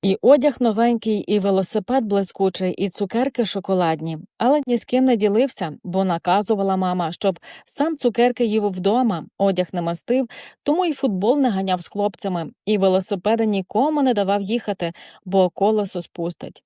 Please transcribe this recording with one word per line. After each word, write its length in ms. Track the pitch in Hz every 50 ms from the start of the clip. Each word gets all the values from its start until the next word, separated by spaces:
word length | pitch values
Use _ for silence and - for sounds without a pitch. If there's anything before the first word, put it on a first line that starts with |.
| -
І 160 | 196 190 - -
одяг 340 | 233 277 294 247 302 269 -
новенький, 580 | 254 233 208 208 233 240 240 226 - 226 214 208
і 200 | - - 214 208
велосипед 640 | 185 202 196 190 190 - - 214 196 - 247 269 240
блискучий, 680 | 208 202 202 196 - - - 196 190 185 - 190 185 180
і 160 | - 190 196
цукерки 560 | - - 208 190 - 226 254 277 - - 233
шоколадні. 760 | 196 - 202 180 - 190 185 180 165 160 156 156 165 160 151 165 - _ _
Але 240 | 214 240 285 302 277
ні 100 | - 240
з 80 | 233 -
ким 200 | - - 254 262
не 120 | 262 247
ділився, 560 | 214 202 208 202 214 262 269 - - 196 160 147 - _
бо 200 | 175 170 190 196
наказувала 720 | 190 175 170 _ - 175 202 208 - 226 202 196 196 190
мама, 360 | 185 185 185 180 185 175 160 170
щоб 260 | - - 196 185 - _ - - - -
сам 300 | - - - 277 320 330
цукерки 480 | 277 - 247 202 - 240 247 240 - 247
їв 240 | 220 208 220 202 208
вдома, 560 | 185 185 175 190 214 247 262 233 185 165 - - _ _
одяг 280 | 196 196 190 175 180 - -
не 100 | 180 170
мастив, 460 | 170 170 170 - - 233 262 262 226 - - - - - _ _
тому 240 | - 294 339 370
і 60 | 349 294
футбол 460 | - - 262 202 180 190 214 269 294
не 120 | 277 247
ганяв 300 | 202 190 196 190 185 180
з 80 | 180 -
хлопцями, 640 | - 202 202 202 202 - - 196 185 175 165 156 - _ _
і 120 | - 214 202
велосипеда 680 | 185 196 185 190 185 - 208 180 - 214 220 220 226
нікому 580 | 220 208 196 190 _ - 208 247 302 311 302 277
не 120 | 262 240
давав 280 | 202 202 185 202 202 202
їхати, 500 | 185 214 240 - - 202 _ 175 170 165 - - - - - _
бо 260 | 190 180 196 185 180
колесо 500 | _ - 196 208 220 214 202 190 - 185
спустить. 640 | 170 - _ - 170 170 175 _ - - 185 - _